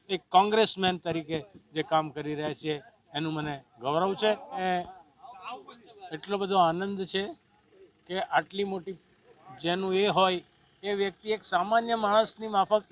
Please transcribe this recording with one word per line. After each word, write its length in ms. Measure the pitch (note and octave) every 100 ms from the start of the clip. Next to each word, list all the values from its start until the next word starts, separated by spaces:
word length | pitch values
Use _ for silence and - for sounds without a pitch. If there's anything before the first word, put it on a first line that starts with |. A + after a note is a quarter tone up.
| -
એક 120 | F#3 -
કોંગ્રેસમેન 680 | F3+ G#3 A3 G#3+ F#3+ F#3 F3+
તરીકે 400 | F3 E3 D3+ D#3+ - - _
જે 80 | D#3
કામ 220 | D3+ D#3+ D#3
કરી 240 | D3+ D3 D3
રહ્યા 180 | D3+
છે 200 | C#3+ D3+ D3 - _ _
એનું 200 | D3 D#3+
મને 220 | D#3 D3+ C#3 - -
ગૌરવ 320 | C3+ D#3+ G3 G3
છે. 160 | G#3+ G#3 - F#3+
એ 80 | F#3 F3+ F3+ - - _ - B3 G3 B3+ - A#3+ - - F3+
એટલો 240 | D#3+ F#3+ G3+
બધો 200 | G3 G3
આનંદ 400 | E3 E3+ G3 G3 F#3
છે 180 | F#3+ G#3 D#4+ _ _ _ _ - _
કે 140 | - F#3
આટલી 440 | - D#3+ D#3 G3
મોટી 340 | G3+ F#3+ F3+ F3 _ _ _ - - -
જેનું 340 | E3+ F3+ F#3+ F#3
એ 100 | G3+
હોય 380 | E3+ F#3+ F3+ - _ _ _
એ 80 | G3
વ્યક્તિ 340 | G3+ G3 - G#3+
એક 100 | G#3+
સામાન્ય 520 | - F3+ G3 A3+ A#3 A3+
માણસની 520 | G#3 G#3+ G#3+ - A3
માફક 360 | G3+ F#3 G#3 -